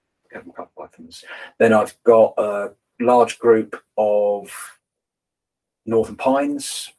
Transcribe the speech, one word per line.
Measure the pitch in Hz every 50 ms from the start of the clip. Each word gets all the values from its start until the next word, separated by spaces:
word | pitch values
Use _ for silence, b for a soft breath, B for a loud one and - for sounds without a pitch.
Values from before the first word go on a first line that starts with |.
| _ _ _ _ _ _
carpet | - - - 87 - - - _ _
pythons. | - - - _ _ 82 - - - B B B B B B B -
Then | 113 113 110
I've | 107 104 - - _ -
got | 120 117 110 110 - - -
a | 110 104 104 101 101 95 - _ _ _ _ -
large | 120 120 123 123 117 117 - -
group | - 120 113 110 110 - - - _ _ -
of | - 107 104 104 104 104 101 101 101 98 - - - - - - _ _ _ _ _ _ _ _ _ _ _ _ _ _ _ _ _ _ _ _ _ -
northern | 110 113 113 107 107 107
pines. | - - 131 131 139 143 143 143 139 135 - - - - - _